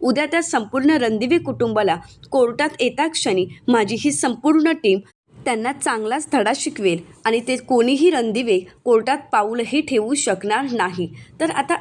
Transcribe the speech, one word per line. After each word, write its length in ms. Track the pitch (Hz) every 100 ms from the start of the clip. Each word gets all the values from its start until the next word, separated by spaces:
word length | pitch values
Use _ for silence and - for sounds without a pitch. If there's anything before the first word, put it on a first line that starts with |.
उद्या 240 | 247 254 294
त्या 180 | 330
संपूर्ण 540 | 330 277 214 262 277 311
रणदिवे 360 | 233 214 247 339
कुटुंबाला 600 | - 226 233 214 196 170 - - -
कोर्टात 380 | 269 240 233 302 -
येता 280 | 247 - 320
क्षणी 380 | 320 - 190 185 - -
माझी 280 | 240 202 226
ही 120 | 294
संपूर्ण 600 | - 285 226 294 311 311 320
टीम 160 | 208 190 - _ _ -
त्यांना 360 | - 220 233
चांगलाच 540 | 277 302 226 214 269 302
धडा 180 | 277 208 233
शिकवेल 440 | - - 196 170 - - 226
आणि 140 | 226 233
ते 80 | 254
कोणीही 520 | - 247 240 269 339
रणदिवे 460 | 302 233 214 233 185 185 -
कोर्टात 340 | 247 226 220 294 -
पाऊलही 500 | 220 208 240 233 285
ठेवू 320 | 311 247 220
शकणार 580 | 277 - 185 202 220 277
नाही." 360 | 240 180 180 170 - - -
तर 120 | 320
आता 240 | 294 269 339